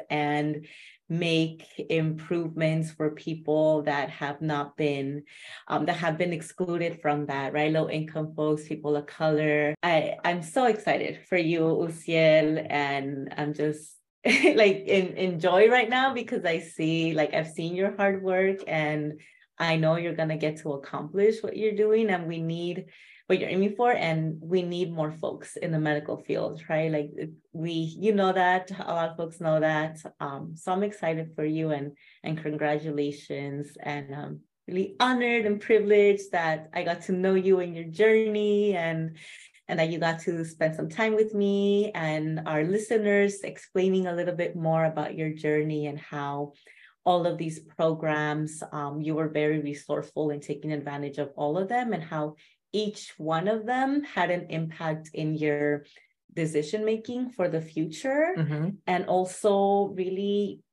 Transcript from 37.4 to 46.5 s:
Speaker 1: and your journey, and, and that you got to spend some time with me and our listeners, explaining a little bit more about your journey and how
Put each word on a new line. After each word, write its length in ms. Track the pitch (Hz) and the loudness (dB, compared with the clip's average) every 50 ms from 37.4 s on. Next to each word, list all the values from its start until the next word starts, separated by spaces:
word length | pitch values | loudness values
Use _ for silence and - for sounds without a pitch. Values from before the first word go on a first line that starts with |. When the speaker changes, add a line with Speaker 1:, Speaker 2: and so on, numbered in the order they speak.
| 180 190 190 180 | 4 6 4 4
Speaker 1:
and 140 | 180 175 165 | 4 0 -6
your 100 | 165 170 | -8 -10
journey, 880 | 165 160 165 208 220 220 220 220 214 214 208 208 208 208 202 208 208 196 | -6 2 4 6 6 6 6 4 2 2 2 2 4 4 4 4 2 2
and, 400 | 175 165 165 165 160 160 160 160 160 - - - - - - _ _ _ - | 0 0 0 0 -2 -2 -4 -6 -10 -18 -20 -20 -20 -20 -20 _ _ _ -4
and 100 | - 165 | 0 0
that 120 | 160 165 | 0 0
you 80 | 170 160 | 0 0
got 220 | 170 165 165 160 | 0 0 0 0
to 220 | - 190 170 165 165 | -2 -2 -2 -2 -4
spend 300 | 160 - - 160 156 160 | -6 -2 0 0 0 0
some 140 | - 156 160 | -2 -6 -4
time 260 | - - 220 220 220 | -2 0 0 2 4
with 180 | 214 220 214 | 4 2 2
me 600 | 214 202 202 202 202 202 202 202 202 202 208 208 - | 2 2 2 2 2 2 4 4 4 4 2 0 -2
and 480 | 170 160 156 156 156 156 160 160 156 156 | -2 -2 -2 0 -2 -2 -2 -2 -4 -2
our 180 | 160 156 151 156 | -2 0 0 2
listeners, 760 | 175 196 220 214 - 240 220 208 208 202 202 202 202 202 - | 2 0 0 0 0 0 2 4 4 4 4 4 4 0 -4
explaining 680 | - - - - - - - 190 185 190 190 190 185 180 | -8 -12 -12 -14 -10 -4 0 2 4 4 4 2 2 0
a 60 | 170 | 0
little 200 | 175 175 175 170 | -2 -2 -2 -2
bit 220 | 165 175 170 - | -2 -2 -2 -2
more 280 | 170 160 160 160 160 160 | -2 0 2 4 4 2
about 300 | 156 156 156 151 - - | 2 0 -2 -4 -4 -4
your 140 | 160 160 156 | -4 -4 -4
journey 560 | 156 156 - 151 151 151 151 156 151 151 147 | -4 -2 0 2 2 2 2 0 0 -2 -2
and 120 | 147 139 151 | -4 -6 -8
how 540 | - - 156 147 143 143 143 143 147 143 | -10 -10 -8 -6 -6 -4 -4 -4 -6 -8